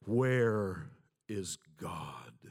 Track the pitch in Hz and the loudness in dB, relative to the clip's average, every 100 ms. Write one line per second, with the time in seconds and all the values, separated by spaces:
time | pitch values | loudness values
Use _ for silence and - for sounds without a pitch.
0 | - 117 131 127 117 107 101 87 80 - | 2 2 4 4 4 4 0 -4 -10 -16
1 | _ _ _ 107 90 - _ - 87 82 | _ _ _ -6 -6 -10 _ -12 -8 -8
2 | - - 120 117 - | -8 -12 -16 -20 -20